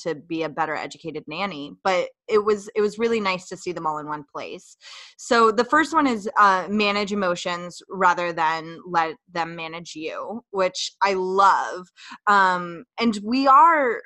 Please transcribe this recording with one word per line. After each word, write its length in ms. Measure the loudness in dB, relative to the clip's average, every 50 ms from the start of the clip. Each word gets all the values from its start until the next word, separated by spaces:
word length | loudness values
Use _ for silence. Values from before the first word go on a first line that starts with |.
| -8
to 120 | -6 -6
be 280 | -6 -8 -8 -6 -6 -4
a 60 | -4
better 260 | -4 -4 -4 -4 -4
educated 480 | -6 -8 -10 -12 -14 -14 -12 -12 -12 -12
nanny. 460 | -12 -8 -8 -8 -8 -8 -10 -12 -14 -16 -6 -2
But 240 | -2 0 0 -2 -4 -8 _ _ -2
it 160 | 0 0 2
was, 260 | 2 0 -2 -4 -6 -4
it 60 | -2
was 180 | -2 -2 -2 -2
really 220 | -2 0 0 0
nice 260 | 0 -2 -2 -4 -6 -10
to 80 | -14
see 160 | -10 -10 -8
them 160 | -8 -6 -4 -4
all 120 | -6 -6
in 80 | -6 -8
one 180 | -10 -10 -12 -14
place. 460 | -14 -14 -12 -12 -14 -16 -18 _ -20 _ _ -20 -20 -20 -20 -20 _
So 360 | -20 -4 0 2 4 4 4
the 120 | 4 2 0
first 300 | 2 2 2 2 2 2
one 140 | 2 2 2
is, 220 | 0 -2 -4 -4 2 4
uh, 300 | 6 6 4 4 0 -2
manage 440 | 0 0 2 2 2 0 -2 -2 -2
emotions 680 | -2 0 -2 -2 -2 -4 -4 -6 -6 -8 -10 -14 -16 -16 -14
rather 460 | -2 2 4 4 4 2 0 -2 -2
than 460 | 0 0 0 0 -2 -4 -10 -14 -16 -12
let 300 | -4 0 0 0 0 -4 -8 _ _
them 240 | -6 -6 -6 -6 -6
manage 400 | -10 -12 -12 -12 -14 -14 -14 -14
you, 480 | -10 -10 -8 -8 -8 -8 -10 -10 -12 -12 _
which 440 | -2 0 0 0 0 -4 -8 -8 -4 _
I 120 | 0 0 0
love. 760 | 0 -2 0 2 4 6 6 4 4 0 -4 -6 -10 -12 -16 _ _ -20 -20 -20 -6 _ 2
Um, 560 | 4 4 4 4 2 0 -2 -6 -10 -12 -16 -14 _ -2
and 180 | -2 0 0 -2 -4
we 240 | -2 0 2 6 6
are 540 | 8 8 8 8 6 4 2 0 -2 -4 -8